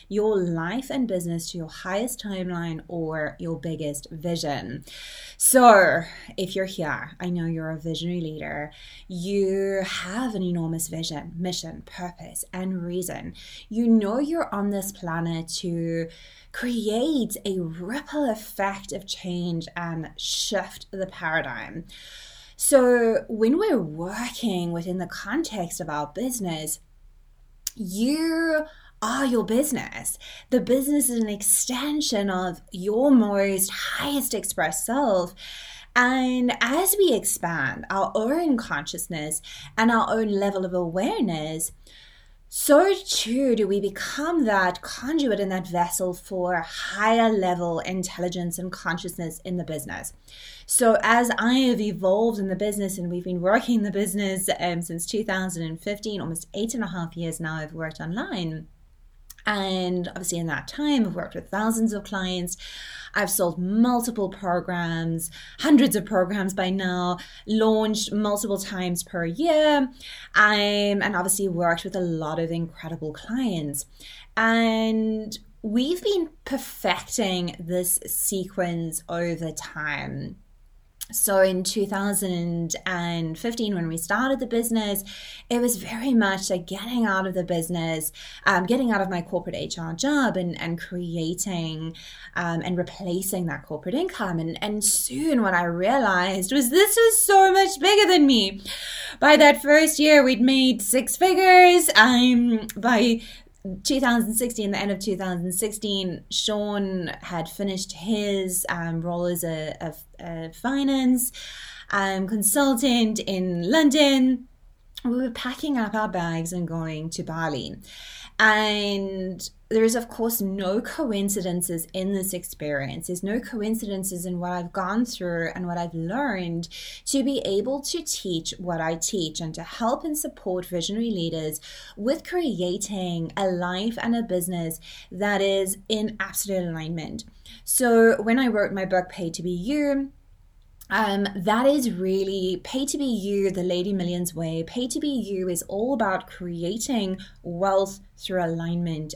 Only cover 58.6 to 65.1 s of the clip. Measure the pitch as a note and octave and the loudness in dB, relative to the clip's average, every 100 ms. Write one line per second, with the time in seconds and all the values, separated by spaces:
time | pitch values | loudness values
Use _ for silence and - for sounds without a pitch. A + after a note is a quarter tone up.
58.6 | D#3+ - - _ - - - - - G3+ | -12 -20 -20 _ -20 -20 -20 -10 -4 -2
59.6 | F#3+ F#3 F3+ F3+ F3+ A3 F3 E3+ E3 C#3 | -2 -2 -2 -2 -4 -8 -6 -4 -4 -4
60.6 | - - D4 C#4+ G3+ E3+ - F3 - G3 | -6 -4 0 2 2 -2 -8 -8 -6 -2
61.6 | A3 A3+ A3 G#3 G3+ G3 F#3 F3+ F3 - | 0 2 2 0 -6 -4 -2 -2 -4 -8
62.6 | - - - - - - G3 - F3 E3+ | -12 -16 -16 -16 -6 -2 0 2 0 0
63.6 | F3+ G#3+ B3 A#3+ A#3+ A#3 F#3+ - F#3+ F3 | 0 4 4 4 0 -2 -4 -4 -2 0
64.6 | F3 F3 E3+ E3 E3 | 0 -2 -2 -2 -2